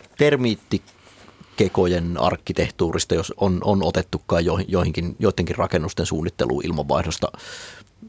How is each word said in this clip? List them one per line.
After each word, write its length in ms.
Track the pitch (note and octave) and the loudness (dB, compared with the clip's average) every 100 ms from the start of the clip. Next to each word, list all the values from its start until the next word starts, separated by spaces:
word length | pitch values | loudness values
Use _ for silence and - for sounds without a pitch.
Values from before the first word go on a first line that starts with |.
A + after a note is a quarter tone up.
| - - | -20 2
termiittikekojen 2000 | D3 C#3+ B2 G#2+ - G2 - - - - - - - - G2 - F2+ F2+ E2+ F2 | 4 4 2 0 -2 -4 -4 -20 -20 -20 -20 -20 -18 0 0 4 2 2 0 0
arkkitehtuurista, 1000 | C2 F2+ - F#2+ E2+ - E2+ E2 - E2+ | 0 0 -4 -2 -2 0 -2 0 0 -2
jos 180 | - - | -2 -2
on, 240 | G2 F2+ | 0 0
on 200 | - G2+ | 2 2
otettu 380 | E2+ F#2 F2+ - - | 2 0 -2 -6 0
kai 180 | F2 E2+ | 0 2
joihin-, 260 | E2+ F2 | 0 0
joihinkin, 440 | F2+ F2+ D#2+ E2+ - | 0 0 -2 -4 0
joidenkin 360 | G#2+ F#2+ E2+ - | 0 0 -2 -2
rakennusten 500 | E2+ F2+ D2+ - - | 0 0 -2 -4 -2
suunnitteluun 600 | E2 E2+ - - C2+ E2+ | -2 -4 -2 0 0 -2
ilmanvaihdosta, 680 | E2 C#2 C#2 - - - - - - - - - _ | -4 0 0 0 -4 -4 -6 -16 -16 -16 -20 -20 _